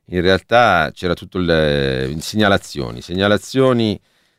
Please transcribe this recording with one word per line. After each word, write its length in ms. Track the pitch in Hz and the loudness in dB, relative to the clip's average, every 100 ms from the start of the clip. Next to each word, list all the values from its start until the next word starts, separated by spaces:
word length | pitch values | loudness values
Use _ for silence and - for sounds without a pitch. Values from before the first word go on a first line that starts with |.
| - | -8
in 160 | 87 | -2
realtà 720 | 87 95 - 120 117 90 73 | 2 2 2 4 4 4 0
c'era 200 | - 90 | -4 -4
tutto 240 | 85 90 95 | -4 -6 -4
il, 120 | 87 | 0
eh, 680 | 80 78 71 67 65 65 78 | 2 2 0 -2 -4 -6 -8
segnalazioni. 840 | - 107 104 98 - 73 62 58 | -6 0 2 2 -2 -10 -10 -12
Segnalazioni 1000 | - 90 101 104 - 131 131 120 113 98 _ _ _ | -10 -2 0 0 -2 0 2 2 0 -4 _ _ _